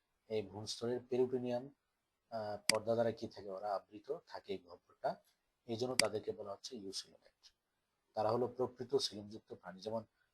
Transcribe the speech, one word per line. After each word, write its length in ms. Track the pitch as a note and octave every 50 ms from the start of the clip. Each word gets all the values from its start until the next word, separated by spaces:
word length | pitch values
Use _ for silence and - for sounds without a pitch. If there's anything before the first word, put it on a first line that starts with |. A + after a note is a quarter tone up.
| _ _ _ _ _ -
এই 140 | A2 G#2+
ভ্রূণ 240 | G2+ F#2+ F#2 G2+ G#2+
স্তরের 340 | G#2+ - - - A#2 B2 B2 B2 -
পেরিটোনিয়াম, 600 | B2+ B2 B2+ B2+ B2+ B2+ B2 B2 A#2+ A#2+ C3 C#3+ - _ _ _ _ _ _ _ _ _ _ -
আহ, 280 | A#2 A2+ G#2+ G#2 G#2 G2+ - -
পর্দা 220 | - A2 G#2+ A2+ A#2
দ্বারা 180 | A2+ A#2 A2+
কি 160 | A2 - A#2 G#2
থাকে, 220 | - G2+ G2 G2+
ওরা 260 | F#2+ F#2+ G2 G#2 G2+
আবৃত 420 | F#2+ - _ G#2 G#2 - - D3 E3+ - -
থাকে 260 | - G2+ - - G2
এই 60 | F#2
গহ্বরটা, 560 | - - - - _ _ - _ - C#3 F#3 - _ _ _ _ _ _ _ _ _ -
এই 100 | A#2 A2
জন্য 180 | B2 B2 B2+
তাদেরকে 360 | A#2 A2+ G#2 G2 G#2+ G#2 A2
বলা 200 | G#2 G2+ G#2 G2+
হচ্ছে 240 | G2 - - - B2+
ইউসিলোমেট। 760 | A2+ G2 F#2+ F#2+ - - E2 D#2+ - _ - _ _ - - _ _ _ _ _ _ _ _ _ _ _ _ -
তারা 180 | A2 G#2+ G#2+
হলো 160 | A2+ A#2+ B2 A#2
প্রকৃত 480 | - - B2+ A#2+ - - B2+ A#2 -
সিলোমযুক্ত 580 | - - - - G#2 G#2 G#2 G#2+ G#2+ - - A#2
প্রাণী। 260 | G2+ - F2+ F2+ F#2+
যেমন 240 | F#2 A2 A2 A2+ A2 - _ _ _ _